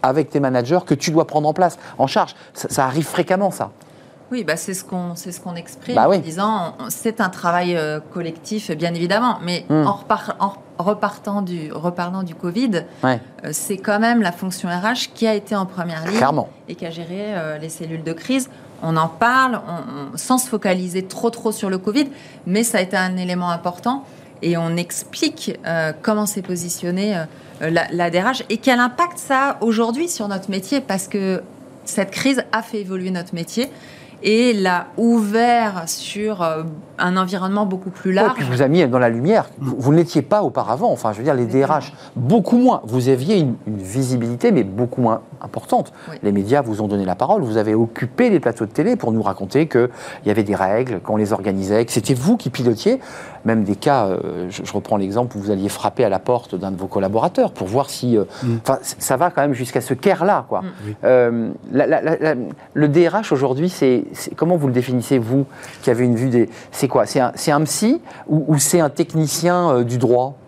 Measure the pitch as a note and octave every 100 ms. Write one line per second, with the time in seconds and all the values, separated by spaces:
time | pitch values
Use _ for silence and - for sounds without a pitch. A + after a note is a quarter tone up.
0 | C3 C#3 C#3 D3 C#3 B2+ A#2+ F3 F3+ C#3+
1 | - D#3+ D3+ D3+ D3+ D#3 F3+ - - -
2 | C3 A3 F3 - - - - - C3 C3+
3 | D3+ - D#3+ F#3 G3+ - G2 - - -
4 | - - - B3 E3+ E3 - F3+ - F#3
5 | F3 E3+ F#3 F3 F#3 E3+ E3+ - - A#3+
6 | C3 F#3+ D#3+ D#3+ G#3 A3 - - A#2+ -
7 | A3+ A3 F#3+ F3+ F3 F3 F3+ F3 D3+ D3+
8 | D3+ F#3 E3 D#3+ - G#3+ - D#3 E3+ E3+
9 | E3+ G3+ B3 G3 E3+ F3+ - D3+ D3+ G3+
10 | - G#3+ - - G3 - - - F3+ G#3
11 | G#3 G#3 - G3+ F#3 F3 D#3 - E3+ F3
12 | F3 F#3+ F3+ E3 F3+ F3 C4 F3 - -
13 | B2+ B2 - - - D3+ - F#3+ F#3+ G#3
14 | A3+ A#3+ F#3+ F3 F#3+ F3+ F#3 F3 G#3 B3
15 | - - A3+ G#3+ G3+ G#3 F#3 F#3 F3 D#3+
16 | E3 G#3+ F#3 D3+ - - - E3+ E3+ E3
17 | E3 F3+ G#3 G3 D#3 D3+ D#3+ - D#3+ D#3+
18 | D#3 D#3+ - C4 B3+ - - - D#3+ D#3+
19 | E3 - A#3 B3+ C4 A3 - E3+ - C#3
20 | C#3 E3+ - B3+ - G#3+ G3+ F#3 F3+ F#3
21 | F#3 - A#3 A3+ A3+ G#3+ G3 F#3 F#3+ A3
22 | C#4 - - - - F#3+ A3+ G#3 F#3 G3
23 | F#3 F#3 F3+ F3+ F3 E3+ F3 F3 A#3 C4+
24 | - - - - E3 E3+ E3 E3+ F3 -
25 | - - D#4 D#4 - - - E3 D#3+ D3+
26 | - G#3+ G#3 G#3 F#3 F3+ E3+ - F3 F3+
27 | G#3 F#3+ D#3 - - - D#3+ E3 - E3+
28 | F3 E3+ G3+ C4+ - A3+ - B3 A#3+ B3
29 | - - - C4 C#4 - A3+ A3 A3+ A#3
30 | E4+ - G#3 F#3+ F#3 G3 G3 C#4 C4+ F#3+
31 | F#3+ G#3 F#3+ F#3 - - - - - -
32 | D4 - C4 C4 - A3 A3 G#3+ F#3 F#3+
33 | F#3 F3+ F3+ E3+ E3 - C4 - - -
34 | - - G3 A3 B3 G#3+ F#3+ F3 - -
35 | A#3 A#3 G#3 A3 A#3+ A#3+ A3+ F#3 E3 -
36 | - G3+ G#3+ G3+ E3+ D#3+ E3 D#3 - -
37 | F3+ F#3 F#3 F#3+ F#3+ G3+ G#3 F#3 F#3 -
38 | F#3 F#3 G#3+ B3+ C3 B2 C3+ E3 C#3+ B2+
39 | B2 A#2 C#3+ A3 - - C#3 B2 B2+ D#3
40 | E3 D#3+ - G#3 E3+ B2+ G#2+ B2 A3+ B2
41 | A2+ G#2 C3+ C3+ A#2+ C3 C3+ D3+ B2+ -
42 | - - B2 A3+ F3 A#3+ B3 F3+ - B2+
43 | B2 C3 C#3 G#3 C#3+ A2+ - G#2+ F#2 A2+
44 | B2+ B2+ A#2 B2 A#3+ F3+ F#2+ G2 A#2+ -
45 | A#2 A2+ - - - - - B3 D#3 -
46 | - D#3+ G#2 G2+ G2+ C#3 A#2+ G#2 G#2+ G2+
47 | F#2 F2+ C3 G#3 C3 A2 G#2+ A2 A2+ -
48 | B2+ - B3 F#3 B2 A2+ G#2 - F3 B3
49 | A#2 A2 G2 F#2+ G2 C3 D#3+ B2 B2 -
50 | - - G#2 G#2 G2+ G2 F#2+ G#2+ C3 G2
51 | E2 G#2+ G#2 G2+ G2 F#2+ F#2+ G#2 A#2 -
52 | G#2 B2+ D3 A#3+ - - B2 A2 G3 C4
53 | - - - - G#2+ A2+ G2 G2 - C#3
54 | G2+ F2+ - E2+ F2+ G2+ F#2+ G#2 F#2+ G#2+
55 | F#2+ G#2 B2 G#2+ G2 G2+ G2+ - G#2+ -
56 | A2+ F#2+ - A#2+ - F#2 F#2+ F#2 F#2+ G#2
57 | F#2+ A2 D#3 A3 A3+ - F#2 A#2 C3+ -
58 | B2+ A2+ F#2 - B2 A#2 A2+ C3+ - -
59 | - C3 E3+ D#3 C#3+ B2 B2 C3 A#2+ C3
60 | G3+ E3 F3 F3+ A#2+ G2 F#3 - G#2 G#2+
61 | - B2+ A#2+ A#2 A2+ - - C3 B2+ D3+
62 | D#3 D#3+ D#3 C3 G2 - - - D3+ D3
63 | E3+ F#3 A3 C#3 C3+ C3 F3 - C3+ B2
64 | - - - - D#3+ F3 C#3 B2 B2 B2+
65 | A2+ C3+ A2+ C3+ C3+ - - - - A#2
66 | B2 A2+ C3 A#2+ A2+ - - - C3+ C3+
67 | A2 C#3+ B2 - - D3 D#3 - G#3+ D#4+
68 | - - - D3+ D3 D3+ - F3 D3+ -
69 | E3 D#3+ D#3 - E3+ F3+ F3 B2+ A#2+ B2
70 | A#2+ B2 C3+ C#3+